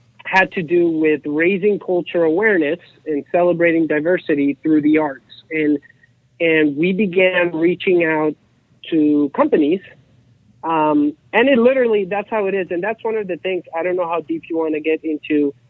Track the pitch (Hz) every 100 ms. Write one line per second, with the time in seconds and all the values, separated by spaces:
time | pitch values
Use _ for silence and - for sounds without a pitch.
0 | _ - - 185 185 - 156 175 170 160
1 | 156 147 151 147 170 196 208 196 - 175
2 | 160 175 165 165 220 190 147 170 - _
3 | - 143 - 180 175 170 170 165 156 151
4 | 160 180 - 147 143 135 160 156 147 156
5 | 151 131 _ - - 156 151 143 - _
6 | _ _ _ - 165 160 151 139 175 185
7 | 175 180 185 180 175 160 170 180 - 175
8 | 160 156 156 151 _ _ _ _ - 165
9 | 151 147 143 - 294 214 143 190 - -
10 | _ _ _ _ _ _ 160 160 156 147
11 | 147 - _ 202 262 262 240 269 240 208
12 | 185 202 208 220 196 196 175 175 196 226
13 | 226 220 196 165 190 185 - 165 180 180
14 | 170 170 160 165 - 165 160 156 156 160
15 | 160 151 - 147 143 -